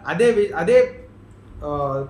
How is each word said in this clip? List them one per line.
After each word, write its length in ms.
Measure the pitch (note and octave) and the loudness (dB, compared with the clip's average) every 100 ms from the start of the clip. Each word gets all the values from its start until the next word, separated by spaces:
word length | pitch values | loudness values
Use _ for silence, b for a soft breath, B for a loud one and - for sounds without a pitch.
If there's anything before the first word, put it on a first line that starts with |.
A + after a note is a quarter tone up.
| - | -6
అదే 240 | E3+ A#3+ | 0 2
వి-, 260 | G#3 G3+ D#3+ | 2 0 -2
అదే, 440 | F3 B3 B3+ - - - - - - - D3 | 2 4 4 -2 -20 -20 -20 -20 -20 -14 -8
ఆ, 400 | D3 C#3 C3+ | -6 -4 -6